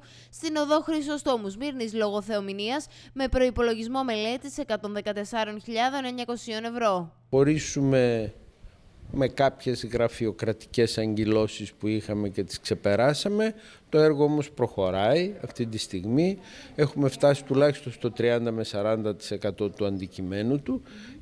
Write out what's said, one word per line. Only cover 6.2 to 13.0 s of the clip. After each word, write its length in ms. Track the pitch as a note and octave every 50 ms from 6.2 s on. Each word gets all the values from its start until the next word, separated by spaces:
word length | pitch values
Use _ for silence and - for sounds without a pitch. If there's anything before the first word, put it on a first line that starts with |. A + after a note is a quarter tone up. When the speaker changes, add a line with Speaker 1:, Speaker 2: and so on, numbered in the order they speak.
| A#3+ A#3 A#3+ A3+ - A#3 A3 A3 A3+
Speaker 1:
ευρώ. 520 | A#3 A#3 A#3+ A#3 G#3+ F#3+ F3+ E3+ E3 - _ _ _
Speaker 2:
Χωρίσουμε 1040 | - C3+ C#3 C#3+ D#3 D3+ - - - C#3+ C#3 C3+ C3+ C3 B2 A#2+ A#2 A2+ A2 G#2 - - - - - _ - - - - - - - - - - -
με 140 | C#3 C3+ A#2+
κάποιες 580 | - - C#3 C3+ - - - C3 B2 - -
γραφειοκρατικές 1120 | G#2+ A#2 A#2 A#2 A2+ - - A#2+ A2 G2+ - - A2 G#2+ - - - - - A#2 A2 - A2+
αγκυλώσεις 760 | A2 A2 G#2+ G#2 A2 G#2 G#2+ A2 A2 G#2+ - - G#2+ G2 -
που 140 | _ - G#2+
είχαμε 420 | G#2+ G#2+ - - G#2+ G#2 G#2 G2+
και 140 | F#2 - F#2+
τις 160 | - - -
ξεπεράσαμε. 960 | - - G#2+ - - G2+ G2+ G#2+